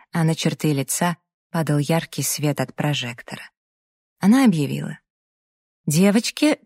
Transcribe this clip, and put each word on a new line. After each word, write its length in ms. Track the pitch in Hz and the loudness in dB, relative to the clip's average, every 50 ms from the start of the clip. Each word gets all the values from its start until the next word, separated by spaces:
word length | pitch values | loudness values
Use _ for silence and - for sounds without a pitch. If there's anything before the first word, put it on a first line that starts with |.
| _ _ | _ _
а 120 | _ 170 165 | _ -2 0
на 120 | 160 165 | 0 0
черты 380 | - - 165 - - - 156 151 | 0 -2 -4 -4 -2 -2 0 0
лица 440 | 139 135 - - - 180 175 170 - _ _ _ _ _ _ | 0 -2 -4 -4 -2 -2 -2 -4 -6 _ _ _ _ _ _
падал 280 | - 165 160 139 151 147 | -4 -4 -2 0 0 0
яркий 460 | 147 - 165 165 165 - - - 139 | 0 0 0 -2 -2 -4 -8 -6 -6
свет 360 | - - - 147 151 139 - | -6 -4 -4 -2 -4 -2 -2
от 160 | 131 - - | -6 -8 -6
прожектора. 760 | - - 147 143 135 123 120 120 - - - - - - - _ _ _ _ _ _ _ _ _ _ _ _ _ _ | -4 -4 -2 -2 -4 -6 -8 -12 -14 -16 -18 -18 -18 -18 -20 _ _ _ _ _ _ _ _ _ _ _ _ _ _
Она 260 | - 190 226 269 277 | 2 4 4 6 6
объявила: 540 | 240 185 160 143 131 - 143 147 - 156 - _ _ _ _ _ _ _ _ _ _ _ _ _ _ _ _ _ | 4 4 4 0 -2 -4 -6 -6 -10 -12 -14 _ _ _ _ _ _ _ _ _ _ _ _ _ _ _ _ _
«Девочки, 680 | - 143 156 190 202 190 226 233 - - - - 302 294 - _ | -2 2 4 4 4 4 2 0 -2 -4 0 0 0 0 0 _